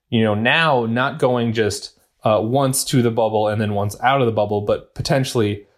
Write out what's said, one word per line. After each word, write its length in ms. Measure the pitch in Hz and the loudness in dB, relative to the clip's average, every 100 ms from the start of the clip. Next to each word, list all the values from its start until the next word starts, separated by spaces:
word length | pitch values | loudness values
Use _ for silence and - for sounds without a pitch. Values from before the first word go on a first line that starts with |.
| _ | _
you 120 | 117 | 0
know, 120 | 110 | 2
now 500 | 104 120 156 160 127 | 2 2 2 2 0
not 340 | 113 120 131 156 | 0 -2 -2 0
going 360 | 131 123 117 | 0 0 0
just, 440 | 113 104 - - _ _ _ | 0 -2 -4 -12 _ _ _
uh, 180 | 120 104 | 0 2
once 440 | 110 135 135 131 | 2 0 0 -2
to 180 | - 135 | 0 2
the 80 | 117 | 2
bubble 380 | 113 110 107 107 | 2 0 2 0
and 120 | 107 | 0
then 140 | 107 | -2
once 240 | 101 104 - | -2 -4 -2
out 200 | 120 139 | 0 2
of 60 | 117 | 0
the 60 | |
bubble, 280 | 107 104 104 | 0 0 -2
but 340 | 101 101 - | -2 -4 -6
potentially 720 | - - 139 131 123 104 101 - | -10 -2 -2 0 0 -2 -4 -10